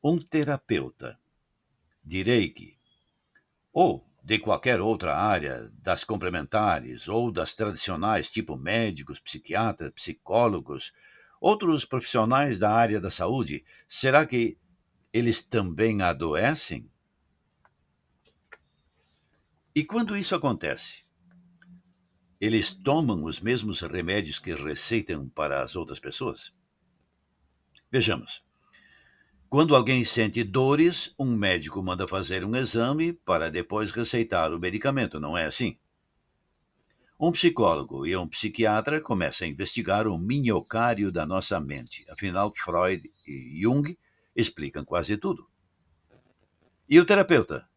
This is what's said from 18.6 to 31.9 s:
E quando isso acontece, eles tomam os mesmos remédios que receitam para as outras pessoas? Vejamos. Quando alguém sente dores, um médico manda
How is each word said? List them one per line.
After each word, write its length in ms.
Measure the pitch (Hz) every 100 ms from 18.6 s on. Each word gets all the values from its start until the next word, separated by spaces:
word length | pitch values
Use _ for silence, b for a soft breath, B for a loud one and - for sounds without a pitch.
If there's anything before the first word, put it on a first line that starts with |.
| _ _ _ _ _ _ _ _ _ _ _
E 120 | 151
quando 320 | 151 226 226 202
isso 180 | 180
acontece, 680 | 185 143 98 78 - - - _ _ _ _ _ _ _ - _ _ _ _ _ _
eles 320 | 107 110 -
tomam 500 | - 139 151 139 92
os 160 | 78 80
mesmos 420 | 104 123 107 85
remédios 600 | 82 87 85 101 80 73
que 120 | 92
receitam 760 | 78 76 71 - 113 - 80 67
para 340 | - 76 69
as 140 | 65 90
outras 240 | 78 -
pessoas? 520 | 73 - 127 - - _ _ _ _ _ _ _ _ _ _ _ _ _ _
Vejamos. 520 | 127 110 78 - - _ _ b b b b b b b b _
Quando 280 | 139 160 139
alguém 260 | 120 127
sente 400 | 113 - 110 107
dores, 720 | 101 95 131 143 170 170 - -
um 200 | 135 113
médico 440 | 101 90 - 101
manda 260 | 92